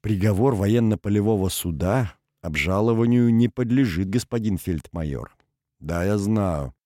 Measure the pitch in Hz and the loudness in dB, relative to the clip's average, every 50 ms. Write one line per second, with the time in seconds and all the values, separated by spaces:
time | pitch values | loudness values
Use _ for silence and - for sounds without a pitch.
0 | - 107 107 95 92 110 101 92 117 139 127 98 98 101 110 120 117 110 107 - | -2 -2 0 2 2 2 2 4 2 2 2 2 2 2 2 2 2 2 0 0
1 | _ 101 101 104 101 107 113 101 95 92 - - - 87 82 69 87 90 104 131 | _ 0 0 2 2 2 2 0 0 -2 -4 -4 -6 -6 -4 -2 -2 0 0 0
2 | 123 92 - _ _ _ _ _ - 87 76 76 76 87 95 101 107 117 117 110 | -2 -4 -6 _ _ _ _ _ -10 -8 -6 -4 -2 -2 0 0 2 2 2 2
3 | 117 120 120 123 120 117 117 113 120 117 - - 123 113 120 135 139 113 82 82 | 2 2 4 4 4 4 4 4 2 2 0 -4 -2 0 2 2 2 0 0 -2
4 | 98 95 98 123 - _ - 117 107 110 98 78 - - 87 78 - - - 87 | -2 -2 -2 -4 -4 _ -6 -4 -2 -2 -2 -2 -2 -4 -4 -4 -6 -8 -10 -8
5 | 80 76 69 58 57 - _ _ _ _ _ _ _ _ _ _ - 73 82 85 | -6 -6 -6 -8 -10 -12 _ _ _ _ _ _ _ _ _ _ -8 -6 -4 -2
6 | 87 98 104 104 98 101 110 107 101 92 85 73 69 65 - _ _ | 0 0 0 0 0 0 0 0 0 0 -2 -4 -6 -8 -10 _ _